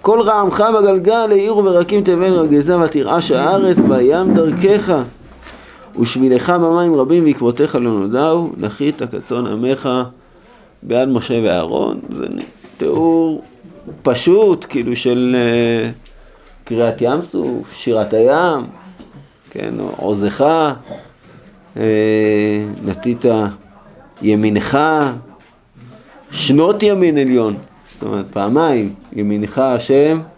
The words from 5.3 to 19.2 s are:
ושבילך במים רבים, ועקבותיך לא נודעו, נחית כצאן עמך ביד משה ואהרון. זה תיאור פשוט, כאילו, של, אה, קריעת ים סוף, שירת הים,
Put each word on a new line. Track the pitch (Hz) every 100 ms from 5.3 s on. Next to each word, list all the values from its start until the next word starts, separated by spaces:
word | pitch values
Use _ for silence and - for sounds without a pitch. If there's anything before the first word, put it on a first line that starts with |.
| - - - - - - -
ושבילך | 117 127 131 123 175
במים | 175 165 170 175
רבים, | 151 131 170
ועקבותיך | 156 139 120 120 151
לא | 135
נודעו, | 120 107 98 123 156 165 170 -
נחית | 107 - 143 151
כצאן | 120 104 - 123 120
עמך | 107 123 131 139 127 123 - _ _ _ - - _
ביד | - 120 131
משה | 123 - 117
ואהרון. | 110 87 82 67 58 52 -
זה | 50 50 50 - - - -
תיאור | 156 156 165 165 165 156 - - - - - -
פשוט, | 139 120 - 196 214 170 -
כאילו, | 135 120 120
של, | 123 123 123 127
אה, | 120 117 117 117 113 - - - - - - -
קריעת | - 113 113 -
ים | 120 147
סוף, | 175 - 147 120 104
שירת | - - 110 104
הים, | 110 120 147 175 147 117 - - - - 139